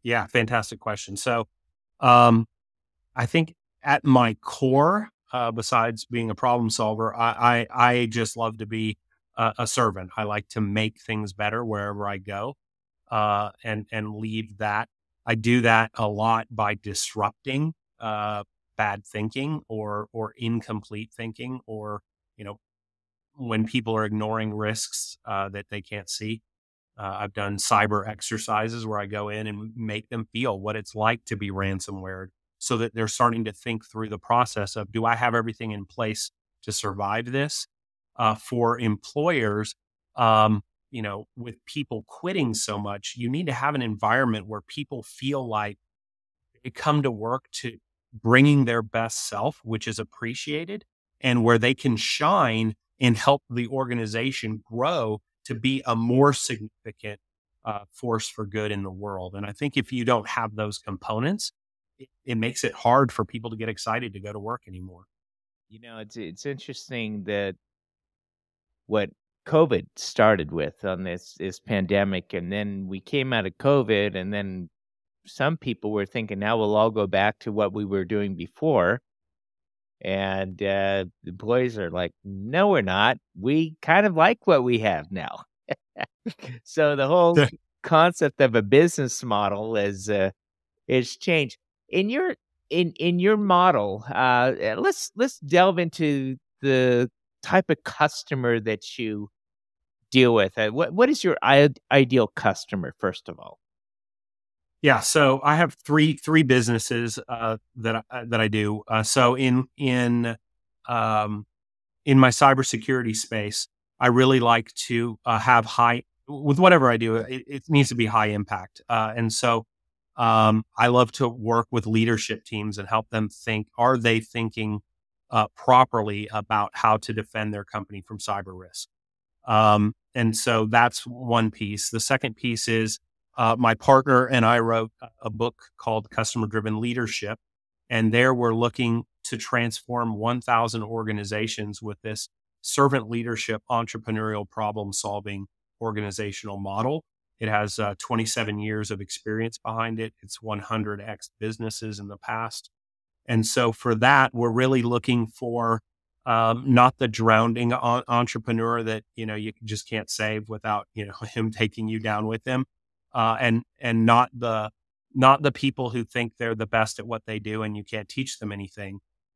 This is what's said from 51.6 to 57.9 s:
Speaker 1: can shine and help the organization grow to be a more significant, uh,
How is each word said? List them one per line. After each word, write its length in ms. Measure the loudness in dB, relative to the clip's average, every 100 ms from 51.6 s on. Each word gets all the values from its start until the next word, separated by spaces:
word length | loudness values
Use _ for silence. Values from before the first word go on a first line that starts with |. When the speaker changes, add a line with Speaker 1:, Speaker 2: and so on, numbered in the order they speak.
| 4
Speaker 1:
can 240 | 0 0 0
shine 800 | -2 -2 0 2 2 0 -2 -4 _ 0
and 180 | 2 2
help 260 | 2 2 0
the 180 | -6 -4
organization 960 | -4 -4 -4 -4 -4 -4 -4 -6 -8 -8
grow 560 | -4 -2 -2 -2 -4 _ _
to 100 | -12
be 300 | -4 -2 -2 -2
a 100 | -2
more 380 | 2 4 4
significant, 840 | 4 -2 -8 -12 _ -20 -14 -14 -14 _ _ _ _ -10
uh, 180 | -10 -12